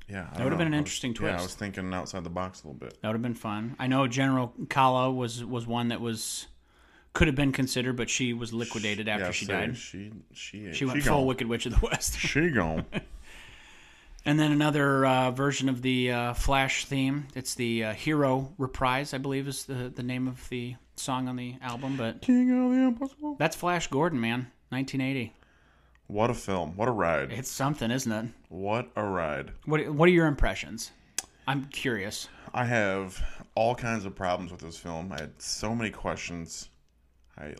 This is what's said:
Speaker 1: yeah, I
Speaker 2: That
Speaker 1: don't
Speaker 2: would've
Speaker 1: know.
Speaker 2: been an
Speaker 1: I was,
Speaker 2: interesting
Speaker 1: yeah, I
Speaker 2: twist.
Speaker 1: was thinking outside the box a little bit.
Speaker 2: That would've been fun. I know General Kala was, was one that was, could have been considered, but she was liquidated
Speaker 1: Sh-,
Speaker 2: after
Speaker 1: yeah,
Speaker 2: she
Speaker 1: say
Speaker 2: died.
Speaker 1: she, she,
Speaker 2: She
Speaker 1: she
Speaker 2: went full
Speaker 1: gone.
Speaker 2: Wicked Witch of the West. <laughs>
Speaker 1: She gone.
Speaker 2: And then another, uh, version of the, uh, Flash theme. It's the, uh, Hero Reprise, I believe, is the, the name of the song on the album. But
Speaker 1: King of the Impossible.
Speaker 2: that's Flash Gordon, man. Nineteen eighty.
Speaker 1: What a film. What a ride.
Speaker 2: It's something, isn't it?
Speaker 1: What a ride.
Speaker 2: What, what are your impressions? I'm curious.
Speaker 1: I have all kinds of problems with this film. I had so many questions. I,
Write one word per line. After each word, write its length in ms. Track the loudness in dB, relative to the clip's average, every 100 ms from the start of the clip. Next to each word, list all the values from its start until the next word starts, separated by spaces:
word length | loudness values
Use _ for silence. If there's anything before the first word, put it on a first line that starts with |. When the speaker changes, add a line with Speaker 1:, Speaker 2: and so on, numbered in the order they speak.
| -10
Speaker 1:
yeah, 140 | -10
I 0 |
Speaker 2:
That 80 | -8 -2
Speaker 1:
don't 60 |
Speaker 2:
would've 80 | 0
Speaker 1:
know. 40 | 2
Speaker 2:
been 80 | 2
an 60 |
Speaker 1:
I 20 | 2
was, 20 |
Speaker 2:
interesting 360 | 0 -4 -4 -2
Speaker 1:
yeah, 80 | -2
I 20 |
Speaker 2:
twist. 120 | -2
Speaker 1:
was 100 | -4
thinking 400 | -6 -6 -4 -4
outside 300 | -4 -4 -8
the 60 | -6
box 320 | -6 -6 -8
a 40 | -16
little 120 | -14
bit. 220 | -14 -8
Speaker 2:
That 60 | -4
would've 140 | -2
been 120 | -2
fun. 420 | -4 -4 -4 -6 -4
I 80 | 0
know 200 | 2 2
General 460 | 2 2 2 0 -6 -2
Kala 440 | 4 4 6 2
was, 320 | 0 -2 -4
was 220 | -6 -6 -2
one 220 | 0 0
that 120 | -2
was, 460 | -4 -4 -6 -8 -10 -18 _ _ -20 -20 _
could 160 | 2 4
have 80 | 4
been 160 | 2
considered, 440 | 2 0 0 0 -2
but 140 | -2
she 220 | 0 0
was 200 | -2 -4
liquidated 540 | -4 -4 -2 -2 -2 0
Speaker 1:
Sh-, 40 |
Speaker 2:
after 140 | 0 0
Speaker 1:
yeah, 40 |
Speaker 2:
she 140 | -2
Speaker 1:
say 80 | -2
Speaker 2:
died. 240 | -2 -2 -4
Speaker 1:
she, 360 | -8 -12 -12 -14 -18
she, 340 | -14 -14 -10 -8
Speaker 2:
She 40 |
Speaker 1:
she 100 | -2
Speaker 2:
went 180 | 0 2
full 160 | 4 4
Speaker 1:
gone. 80 | 4
Speaker 2:
Wicked 220 | 0 0
Witch 180 | -2 2
of 120 | 4
the 60 | 4
West. 320 | 0 -2 -2
<laughs> 0 |
Speaker 1:
She 320 | 0 2 4
gone. 360 | 4 2 0 -4 -8 -8 -14 -16 -18 -20 -20 -20 -20 -20 -20 -20 -6 2
Speaker 2:
And 120 | 4
then 140 | 6
another, 540 | 4 4 4 4 6 6
uh, 240 | 6 4
version 380 | 2 0 2 0
of 120 | 0
the, 300 | 2 2 2
uh, 220 | 2 0
Flash 500 | 0 2 4 2 0
theme. 420 | -2 0 2 0 -4
It's 200 | -8 -6
the, 300 | -2 0 0
uh, 80 | 0
Hero 580 | -2 0 4 4 4 0 -4
Reprise, 560 | -4 0 2 2 -2
I 40 | -4
believe, 300 | -2 -2 -4
is 160 | -8
the, 260 | -6 -6 -6
the 80 | -4
name 260 | -4 -2 -2
of 180 | -4 -6
the 260 | -6 -6 -10 -14 -10
song 300 | -2 -2 -2
on 100 | -4
the 200 | -8 -8
album. 340 | -8 -6 -4 -2
But 240 | -2 -2
Speaker 1:
King 300 | 4 6 6
of 180 | 4 4
the 60 | 6
Impossible. 540 | 4 2 -4 -6 -8 0
Speaker 2:
that's 180 | 0 0
Flash 300 | 0 0 0
Gordon, 320 | 2 2 2
man. 280 | 0 0 -4 -14 _
Nineteen 300 | -4 -2 -2
eighty. 320 | 0 -2 -6 -10 -20 _ _ _ _ _ -6
Speaker 1:
What 220 | 2 2
a 60 |
film. 420 | 2 -2 -2 -2 0
What 100 | 0
a 20 |
ride. 420 | 2 2 2 0
Speaker 2:
It's 180 | -6 -8
something, 400 | -2 -2 0 0
isn't 220 | 0 0
it? 140 | -2 -4 -10 _
Speaker 1:
What 400 | -6 -2 0 -2
a 80 | -4
ride. 480 | 0 0 0 -2 -6 -10
Speaker 2:
What, 240 | -2 0 0
what 160 | 6 8
are 40 |
your 140 | 8 6
impressions? 640 | 4 2 2 -6 -10 -10 -14 _ -12 -12 _ -4
I'm 160 | -2 -4
curious. 640 | -4 -2 -2 -2 -8 -12 -16 -6
Speaker 1:
I 120 | -2 2
have 520 | 4 4 2 -2 -2 -2 -4 -4
all 200 | 2 2 2
kinds 280 | -2 -2
of 100 | -4 -2
problems 340 | 0 0 -2
with 80 | -10
this 160 | -14 -12
film. 360 | -8 -6 -6
I 80 | -8
had 200 | -10 -10
so 320 | -8 -4 -2
many 160 | -2 -2
questions. 800 | -4 -4 -4 -6 -8 -10 -12 -14 _ _ _ _ _ _ -16
I, 160 | -14 -10